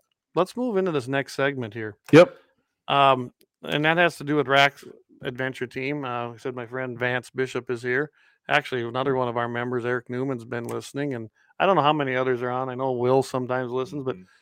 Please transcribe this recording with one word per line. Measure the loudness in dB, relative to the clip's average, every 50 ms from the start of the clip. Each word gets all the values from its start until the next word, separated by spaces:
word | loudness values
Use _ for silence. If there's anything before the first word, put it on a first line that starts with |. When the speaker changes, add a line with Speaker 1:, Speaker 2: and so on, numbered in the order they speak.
| _ _ _ _ _ _ -2
Speaker 1:
let's | 0 0 0 -2
move | -4 -4 0 0 0
into | 0 0
this | 0 -2 -2 -2
next | -2 -2 -4 -4 -2
segment | -2 -2 0 -2 -4 -6 -8 -8
here. | -8 -8 -10 -10 -14 _ 8 10
Speaker 2:
Yep. | 10 10 8 6 -2 _ _ _ _ _ _ _ _ _ 0
Speaker 1:
Um, | 4 6 6 6 6 4 2 -4 -12 _ _ _ _ _ -6
and | -2 0 2 2
that | 2 4 4
has | 4 2 2 -2
to | -4
do | -2 0
with | 0 2 4
Rack's | 6 6 6 6 4 -2 -12 -20 -20 -20 _ _ _ _
Adventure | -10 -10 -6 -6 -6 -6 -6 -6 -8 -8
Team. | -8 -6 -6 -6 -6 -6 -6
Uh, | -6 -6 -6 -6 -8 -10
I | -10
said | -10 -10 -8
my | -8 -10
friend | -10 -8 -8 -6 -8 -4 -4
Vance | -2 -2 -2 -2 -4 -6
Bishop | -6 -6 -4 -4 -4 -6 -6 -6
is | -6 -6
here. | -4 -2 -2 -2 -2 -4 _ _ _ _ _ _ _ 0
Actually, | 0 0 0 -2 -4 -4 -4
another | -4 -4 -4 -2 0 0
one | 0 -2 -2
of | -2 -2
our | -4 -4
members, | -4 -4 -4 -4 -4 -4 -2
Eric | -2 -4 -4 -4 -6
Newman's | -6 -6 -4 -4 -6 -6 -8
been | -8 -10 -8 -8
listening, | -6 -8 -8 -8 -8 -6 -6 -4 -4 -4
and | -6 -8 -12 -16 _ _ _ _ 0
I | 2
don't | 4 4 4
know | 4
how | 4 2
many | 2 0 0 0
others | 0 0 0 0 0
are | -2 -4
on. | -4 -4 -4 -6
I | -6
know | -4 -4 -2 -2
Will | 0 2 4 4 4 2
sometimes | 0 -2 -4 -4 -2 -4 -4 -4 -4
listens, | -4 -6 -6 -6 -8 -8 -6
but | -6 -8
Speaker 3:
Mm-hmm. | -8 -12 -20 _ _